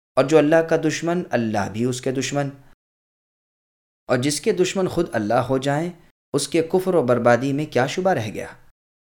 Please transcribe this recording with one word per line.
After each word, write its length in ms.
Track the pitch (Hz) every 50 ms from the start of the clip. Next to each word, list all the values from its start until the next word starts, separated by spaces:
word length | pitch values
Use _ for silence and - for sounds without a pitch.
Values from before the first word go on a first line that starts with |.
| _ _ _
اور 80 | - 135
جو 140 | 143 160 156
اللہ 180 | 147 147 165
کا 200 | 165 165 165 165
دشمن، 460 | 160 156 156 143 - - 165 170 180 175 -
اللہ 380 | - 123 117 110 107 107 98 98 95
بھی 120 | 107 120
اس 160 | 127 123 127
کے 120 | - 135 127
دشمن، 360 | 135 127 127 - 117 117 135 139 - - - - _ _ _ _ _ _ _ _ _ _ _ _ _ _ _ _ _ _ _ _ _ _ _ _ _ _
اور 120 | - 123 127
جس 220 | 123 147 147 -
کے 120 | - 233 208
دشمن 360 | 175 180 180 - 196 190 170
خود 180 | - 170 175 - -
اللہ 220 | 117 107 101 113
ہو 240 | 127 131 107 135 135
جائیں، 320 | 131 139 139 147 165 180 165 - _ _ _ _ _ _ -
اس 160 | 143 143 -
کے 140 | - 165 160
کفر 320 | 165 - 185 185 190 185
و 80 | 170 131
بربادی 500 | 123 123 120 113 120 - - 131 143 139
میں 140 | 139 151
کیا 200 | 151 - 123 123
شبہ 240 | 139 - - 185 190
رہ 200 | 185 139 107 110 95
گیا؟ 120 | 90 - - - - - - _ _ _ _ _ _ _